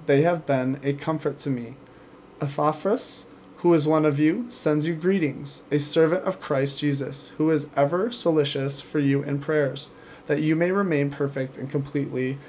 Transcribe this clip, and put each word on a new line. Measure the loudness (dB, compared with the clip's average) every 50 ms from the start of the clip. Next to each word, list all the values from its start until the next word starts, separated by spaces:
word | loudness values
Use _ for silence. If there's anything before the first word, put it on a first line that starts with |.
| 0
They | 2 4 4 4
have | 4 2 0 0
been | 0 0 0 0 -2 -2 -2 -2
a | -4
comfort | -4 -2 -4 -4 -4 -2 -2 -4 -4 -4
to | -4 -4
me. | -4 -4 -6 -10 -14 -18 -20 -20 -20 -20 -20 -20 -20 -20 -20 -20 -8 -6
Epaphras, | -6 -4 -2 0 0 0 0 0 0 0 0 0 -2 -4 -6 -8 -10 -16 -20 -20 -20 -20 -10 0
who | 4 4 4
is | 6 4
one | 4 4 4 4
of | 4 4 4
you, | 2 2 2 0 -4 -6
sends | -6 -2 0 2 2 2 2
you | 0 -2
greetings, | 0 0 0 2 2 0 -2 -2 -6 -10 -12 -12 -12 -6 -2
a | -2 0
servant | 0 2 4 4 4 4 4 0 0
of | -4 -4 -4
Christ | -4 -2 0 0 0 0 -2 -2
Jesus, | -2 -2 -2 -2 -4 -6 -8 -10 -12 -10 -4
who | -2 0 2
is | 2 0 -2 -2 0
ever | 0 2 2 2 0 -2 -2
solicitous | -4 -2 0 2 2 4 2 2 -2 -2 -4 -4 -6 -8
for | -10 -4 -2 2
you | 2 2 2 2 0
in | -2 -4 -4
prayers, | -2 0 0 2 0 0 -2 -6 -10 -14 -16 -20 -20 -20 -20 -14 -4
that | -2 -2 0
you | 2 2 2
may | 2 2 2
remain | 2 0 0 0 0 0 0 -2
perfect | -2 -2 -4 -4 -2 -4 -6 -6 -8
and | -10 -10 -4
completely | -4 -4 -4 -2 -4 -4 -4 -2 -4 -4 -4 -4 -4 -8 -12